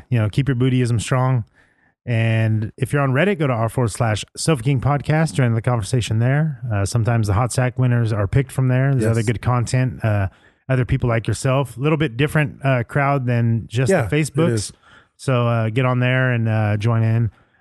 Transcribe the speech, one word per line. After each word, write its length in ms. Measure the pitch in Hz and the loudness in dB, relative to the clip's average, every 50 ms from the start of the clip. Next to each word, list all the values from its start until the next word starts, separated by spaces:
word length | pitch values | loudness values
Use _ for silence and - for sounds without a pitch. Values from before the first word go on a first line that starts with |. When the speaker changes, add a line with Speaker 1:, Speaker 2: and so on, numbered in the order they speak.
| - _ | -2 _
Speaker 1:
you 100 | 123 117 | 0 0
know, 100 | 107 104 | 0 0
keep 180 | - - 135 135 | 0 0 0 0
your 80 | 135 | 0
Buddhism 440 | 117 131 131 127 127 123 117 117 107 | 0 2 2 2 2 2 2 0 -2
strong. 460 | - - 139 127 127 127 131 123 107 - _ _ _ _ _ _ _ _ _ _ _ 123 | 0 0 0 0 2 2 0 0 -2 -6 _ _ _ _ _ _ _ _ _ _ _ -4
And 600 | 120 113 113 113 113 113 113 110 110 107 107 - - | -2 0 2 2 2 2 2 2 0 0 -2 -4 -4
if 160 | - - - | -6 -4 -2
you're 120 | - 147 139 | 0 0 0
on 80 | 139 | 0
Reddit, 260 | 127 135 170 202 208 151 | 2 2 2 0 0 0
go 80 | 160 | -2
to 80 | 135 127 | -2 0
r 160 | 110 113 113 | 0 -2 -2
forward 200 | - - 123 110 | 0 -2 -2 -2
slash 340 | - - 123 113 107 101 - - - | -2 -2 -2 0 0 -2 -4 -10 -12
Sofa 280 | - - - 160 127 110 | -4 -2 -2 -2 0 0
King 180 | 139 143 127 | 0 -2 0
Podcast. 540 | - 135 143 139 - - 151 156 165 156 - | 0 0 0 0 0 0 0 0 0 0 0
Join 180 | - 131 120 113 | 0 0 0 0
the 80 | 113 | 0
conversation 560 | - 127 123 117 101 - - 123 107 - 113 110 | 0 0 -2 -2 -2 -2 -2 -2 -2 0 0 0
there. 420 | 117 123 135 147 156 160 143 117 127 123 107 | 2 2 2 0 0 -2 -4 -6 -6 -4 -2
Uh, 100 | 101 98 | -2 -2
sometimes 440 | 92 - 120 110 120 117 117 107 98 | 0 0 0 0 0 0 0 0 0
the 60 | 98 | 0
Hot 200 | 104 127 117 - | 0 0 0 0
Sack 240 | - 127 127 120 - | -2 -2 -2 0 0
winners 340 | 127 123 120 120 117 107 | 0 2 2 2 0 0
are 160 | 110 104 101 95 | 0 -2 -2 0
picked 240 | - 135 131 131 | 0 0 -2 0
from 160 | - - 131 127 | -2 -2 0 2
there. 220 | 127 127 131 139 139 | 2 2 2 2 2
There's 100 | 131 110 | 2 2
Speaker 2:
Yes. 80 | 110 | 2
Speaker 1:
other 100 | 117 117 | 2 2
good 220 | 110 107 117 101 - | 0 0 -2 0 0
content. 600 | - 127 123 117 - - 127 127 127 - - - | 0 0 0 0 0 0 0 0 0 -2 -2 -2
Uh, 260 | 113 104 101 98 92 - _ _ - _ _ _ - | 0 0 0 0 -2 -4 _ _ -20 _ _ _ -2
other 180 | 135 127 123 | -2 0 0
people 220 | - - 113 - 120 | 0 -2 0 0 0
like 200 | 113 117 110 - | 0 0 0 -2
yourself. 500 | 107 - - 139 131 139 139 117 - 113 | -4 -2 -2 0 0 0 0 -2 -6 -4
A 20 | |
little 200 | 131 151 160 135 | -2 -2 0 0
bit 180 | 160 139 113 117 | 0 -2 0 -2
different, 480 | 147 147 - 156 147 117 - - - | -2 0 0 0 0 -2 -4 -4 -2
uh, 160 | 135 135 123 117 | 0 0 0 -2
crowd 440 | - - 147 139 139 143 139 127 123 | -2 -2 -2 0 0 0 0 0 0
than 400 | 123 120 117 117 113 113 - - | 0 2 2 2 0 0 -2 -4
just 240 | - 113 131 123 | -2 -2 2 2
Speaker 2:
Yeah, 160 | 190 165 117 90 | 2 2 0 0
Speaker 1:
the 100 | 147 151 | 0 0
Speaker 2:
it 40 | 160 | -2
Speaker 1:
Facebooks. 260 | 139 - 127 120 123 117 | 0 0 0 0 2 0
Speaker 2:
is. 200 | 110 98 - - - _ - - - - _ _ - | -2 -4 -6 -10 -18 _ -20 -20 -20 -20 _ _ -8
Speaker 1:
So, 300 | - - 131 123 120 117 | -4 0 0 2 2 2
uh, 220 | 117 117 110 110 | 0 0 0 0
get 160 | 110 131 131 | 0 0 0
on 140 | 127 127 123 | 2 2 2
there 320 | 123 123 127 131 131 127 | 2 2 2 2 2 2
and, 180 | 123 117 113 113 | 0 0 0 0
uh, 280 | 110 110 110 104 104 107 | 0 2 2 0 0 0
join 260 | 101 117 117 113 113 | 0 0 2 2 2
in. 260 | 113 113 117 117 110 - _ _ _ _ _ | 2 2 2 0 -2 -4 _ _ _ _ _